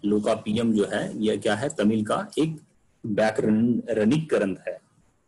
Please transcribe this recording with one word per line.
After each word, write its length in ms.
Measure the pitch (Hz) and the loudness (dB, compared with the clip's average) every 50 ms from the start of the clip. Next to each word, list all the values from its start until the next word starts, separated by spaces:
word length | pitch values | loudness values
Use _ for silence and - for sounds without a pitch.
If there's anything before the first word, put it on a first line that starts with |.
| - | -2
लोकापियम 680 | 101 104 104 104 113 110 104 - 107 104 120 117 113 107 | 0 0 0 0 0 -2 -2 -2 -4 -2 0 0 2 2
जो 160 | 104 98 92 104 | 2 0 0 -2
है 240 | 107 - - - | -4 -4 -6 -4
यह 200 | - 107 107 107 | -2 0 0 0
क्या 180 | 104 - 110 104 | 0 0 -2 -2
है? 140 | 104 120 151 | -2 -2 -4
तमिल 360 | - - 104 107 113 110 107 | -2 0 2 2 2 2 0
का 220 | 107 123 185 208 - - - | -2 -2 -4 -4 -4 -2 -2
एक 220 | 156 160 160 151 - _ _ _ _ _ _ _ - | -2 -2 -4 -8 -14 _ _ _ _ _ _ _ -8
व्याकरणिक 1200 | 117 101 101 107 110 110 - - 110 110 110 117 123 117 - - 117 110 107 107 110 143 160 160 - | -4 0 0 2 2 0 0 0 2 2 2 2 2 0 0 -2 -2 0 2 4 4 2 2 2 0
ग्रंथ 260 | 120 104 104 98 90 - - | 0 0 2 0 -2 -6 -8
है। 140 | 90 87 - - _ _ _ _ _ _ _ _ | -10 -10 -10 -14 _ _ _ _ _ _ _ _